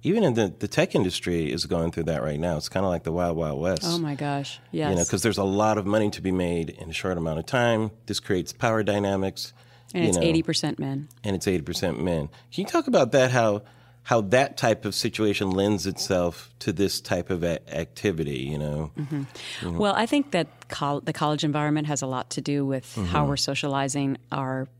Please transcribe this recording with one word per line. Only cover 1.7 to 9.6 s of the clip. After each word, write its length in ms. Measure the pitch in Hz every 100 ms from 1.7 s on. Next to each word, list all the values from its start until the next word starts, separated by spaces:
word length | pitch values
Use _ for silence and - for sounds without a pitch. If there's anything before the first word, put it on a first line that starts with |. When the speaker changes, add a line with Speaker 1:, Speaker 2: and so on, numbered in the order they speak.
| 90 82
Speaker 1:
through 140 | 82
that 180 | 80 78
right 160 | 69 73
now. 180 | 85 78
It's 120 | -
kinda 200 | 95 95
like 140 | 85
the 80 | 82
Wild 240 | 85 87 82
Wild 240 | 80 69
West. 220 | 85 90
Speaker 2:
Oh, 140 | 175 170
my 160 | 160
gosh. 460 | 139 147 139 139 - -
Speaker 1:
You 140 | 165
know, 60 | 151
Speaker 2:
Yes. 200 | 90 85
Speaker 1:
'cause 120 | 98
there's 160 | 113 101
a 60 |
lot 340 | 98 98 107 107
of 80 | 95
money 240 | 107 104
to 100 | -
be 80 | 92
made 400 | 92 87 85 78
in 200 | 73 82
a 20 |
short 240 | 80 95 87
amount 220 | 80 78
of 60 | 82
time. 440 | 127 120 113 110 - -
This 140 | 104
creates 320 | - 92 85
power 300 | - 120 110
dynamics, 680 | 104 101 101 98 95 - - -